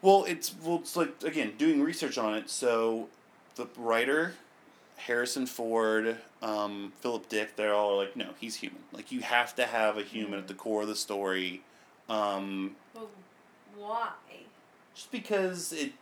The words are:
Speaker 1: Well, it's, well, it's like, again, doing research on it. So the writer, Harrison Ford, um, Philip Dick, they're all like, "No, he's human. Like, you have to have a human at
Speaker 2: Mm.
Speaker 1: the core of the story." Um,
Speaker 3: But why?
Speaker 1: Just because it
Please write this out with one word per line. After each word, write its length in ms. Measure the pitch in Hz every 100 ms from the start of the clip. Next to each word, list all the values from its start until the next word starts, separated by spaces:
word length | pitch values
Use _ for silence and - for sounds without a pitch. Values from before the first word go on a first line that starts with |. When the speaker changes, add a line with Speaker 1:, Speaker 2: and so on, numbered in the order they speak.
Speaker 1:
Well, 220 | 190 196
it's, 300 | 185 170 - -
well, 140 | 160 170
it's 200 | - 175
like, 260 | 156 -
again, 300 | 170 156 110 104
doing 260 | 156 151
research 360 | 147 170 135 120
on 160 | 110
it. 160 | 107 101
So 580 | - 123 117 113 113 107 - - - -
the 120 | - 120 -
writer, 560 | 117 113 123 147 170 - - - - - - -
Harrison 500 | - 120 123 139 127
Ford, 720 | - 117 113 110 110 113 113 - -
um, 500 | 117 107 104 101 101 -
Philip 300 | 123 117 -
Dick, 260 | 110 104 -
they're 160 | 107
all 220 | 104 104 98
like, 180 | 98
"No, 200 | 123 101 -
he's 180 | 117 110
human. 240 | - - -
Like, 180 | - -
you 100 | 127
have 340 | 110 120 120 -
to 80 |
have 320 | 120 113 107 107
a 60 |
human 360 | 101 110 104 101
at 60 |
Speaker 2:
Mm. 40 | 95
Speaker 1:
the 60 |
core 280 | 98 113 107
of 60 | 104
the 80 | 104
story." 680 | - 101 98 95 92 90 - - - - -
Um, 680 | 110 104 98 98 98 95 - -
Speaker 3:
But 160 | 220 214 196 - - - - -
why? 360 | 208 208 226 226 - - - - - - - -
Speaker 1:
Just 160 | - -
because 600 | 240 196 208 185 180 165
it 200 | 160 139 -